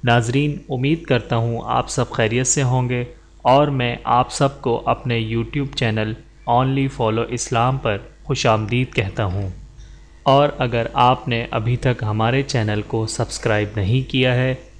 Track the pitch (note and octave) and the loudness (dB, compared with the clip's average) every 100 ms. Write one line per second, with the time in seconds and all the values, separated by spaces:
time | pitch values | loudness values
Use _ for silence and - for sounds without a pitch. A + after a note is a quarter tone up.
0 | B2 A#2+ A#2 C3+ D3 D3 - B2+ C#3 D#3+ | 4 2 4 0 0 -4 -6 -2 0 0
1 | - B2 - A#2 A#2 A#2 A2+ A#2+ B2 - | 0 0 0 -2 0 -2 -2 -2 -2 -2
2 | B2 - A2 A#2+ B2+ - C3 B2+ B2 B2 | -4 0 0 0 0 0 2 0 0 -2
3 | A#2+ - - - - C3+ D3 C3+ B2 A#2+ | -6 -12 -20 -4 4 4 4 2 -2 -2
4 | A#2+ A#2+ B2 - C#3 C#3 C3 A#2 - A#2+ | 0 2 2 0 -2 0 -2 0 0 -2
5 | B2 A#2 A2 A2+ A#2 D3 C3+ - A#2+ A2 | -2 -2 -2 -2 -2 -4 -6 -2 -2 0
6 | G#2+ A2 - - - A#2+ C3 C3+ C3+ - | -2 -6 -12 -14 0 2 2 0 -2 0
7 | A2+ A2 A2+ A#2+ - B2 A#2+ C3+ A#2+ G2+ | 0 0 -2 -4 -2 0 0 0 -2 -2
8 | - - - C#3+ B2 G#2+ G#2+ A#2+ C3 - | -6 -20 -6 0 2 2 2 -2 -2 -2
9 | G2 F#2+ G2+ F#2 G2 - - - - - | -4 -2 -2 -2 -6 -8 -16 -20 -20 -20
10 | - - - C3+ D3 - B2+ A#2 A2+ C3 | -20 -6 2 4 4 2 -2 0 -2 4
11 | B2 B2+ - A#2 A#2 A#2+ A2 B2 C3 B2 | 4 4 0 -4 -2 -2 0 0 2 0
12 | G#2+ G#2+ A2 C3 C#3 B2+ G#2+ G#2 G#2 A2+ | -2 0 2 0 0 0 0 -2 -2 -4
13 | A2 - A#2 - A#2 G#2+ G#2 G#2 F#2+ B2 | -4 -4 -6 -4 0 0 0 -2 0 0
14 | B2+ C3+ B2+ B2 B2+ B2+ - | 0 0 2 2 0 -4 -10